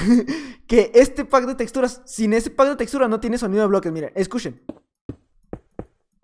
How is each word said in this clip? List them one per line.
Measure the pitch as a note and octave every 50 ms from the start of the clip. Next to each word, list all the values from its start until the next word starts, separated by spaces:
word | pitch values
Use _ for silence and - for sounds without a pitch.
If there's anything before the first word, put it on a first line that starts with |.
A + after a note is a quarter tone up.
| E3 G3+ A#3+ B3 B3 B3
<laughs> | D4 D#4+ D4 C4 A#3+ - -
que | - A3+ A#3 G3+ - -
este | A#3 C4+ C4+ - - C4+
pack | - - C4 A#3+
de | B3 C4+
texturas, | C4 A#3+ - - C4+ B3+ B3 - - -
sin | - - - A3 G#3
ese | G#3+ G#3+ G#3+ -
pack | - - C4+ C#4
de | D4
texturas | C#4+ C#4+ C#4 - C#4 C4 A3+
no | G#3+ G#3+
tiene | G#3+ A#3 A3 B3
sonido | B3 G3+ F#3+ G#3
de | G#3+ G3
bloques. | G3+ F#3+ - F3
Miren, | D#3+ D#3+ D3+ - -
escuchen. | F#3+ F#3+ F#3 A#3+ B3 - D3+ A#2+ - _ - - - _ _ _ _ _ - - - _ _ _ _ _ _ - - - _ _ - - - _ _ _ _ _ _